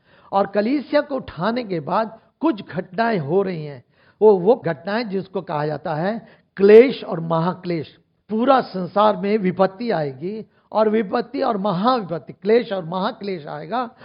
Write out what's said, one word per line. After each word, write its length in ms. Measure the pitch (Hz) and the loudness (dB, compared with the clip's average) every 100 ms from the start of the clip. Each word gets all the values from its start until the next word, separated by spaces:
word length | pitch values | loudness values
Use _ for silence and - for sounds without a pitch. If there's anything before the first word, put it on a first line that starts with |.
| _ _ - | _ _ -4
और 140 | 196 196 | -2 0
कलीसिया 540 | 208 214 285 - 294 | 0 0 -2 0 -2
को 140 | 294 | 0
उठाने 500 | 262 - 151 196 240 | -6 -8 -4 -2 -2
के 160 | 214 170 | -4 -6
बाद 380 | 135 196 226 - _ - | -2 -2 -2 -8 _ -4
कुछ 220 | 320 208 - | -2 -2 -6
घटनाएं 500 | - - 180 233 202 | -10 -8 -2 0 0
हो 240 | 139 185 | 0 0
रही 220 | 190 165 | -2 -6
हैं। 200 | 147 127 - _ _ - | -10 -14 -20 _ _ 4
वो, 160 | 214 190 | 6 6
वो 240 | 180 247 | 4 2
घटनाएं 440 | 165 165 196 214 226 | 0 -6 -6 -6 -4
जिसको 340 | 190 - 196 | -6 -6 -8
कहा 240 | 175 151 151 | -6 -4 -4
जाता 280 | 147 180 | -4 -6
है 320 | 151 185 226 - _ _ - | -4 -4 -6 -10 _ _ 2
क्लेश 480 | 202 214 262 - | 8 10 8 4
और 160 | - 175 | -6 -6
महाक्लेश। 760 | 165 165 175 175 180 165 - _ _ _ - | -2 -2 -2 -4 -6 -6 -8 _ _ _ -6
पूरा 320 | 220 254 262 | 0 4 2
संसार 560 | 165 185 175 202 214 190 | 2 -6 -4 2 2 2
में 220 | 202 220 | 0 0
विपत्ति 520 | 185 175 190 190 240 | 0 0 0 0 -4
आएगी 600 | 170 147 131 175 220 - _ - | -2 -2 -6 -10 -10 -14 _ -6
और 160 | 208 220 | 0 2
विपत्ति 540 | 220 190 247 233 277 | 0 -2 -4 -4 -4
और 140 | 262 208 | -4 -2
महाविपत्ति, 760 | 208 175 226 254 170 160 - | -2 0 0 0 -2 -8 -10
क्लेश 400 | 135 196 233 180 | -8 0 2 0
और 120 | 190 | -8
महाक्लेश 600 | 160 185 208 233 202 175 151 | -6 -4 -6 -6 -10 -10 -10
आएगा 440 | 147 156 233 233 - | -12 -8 -8 -8 -12